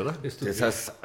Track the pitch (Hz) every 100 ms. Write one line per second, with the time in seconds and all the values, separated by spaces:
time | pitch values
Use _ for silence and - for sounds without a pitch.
0 | 117 160 135 - 101 98 117 113 - -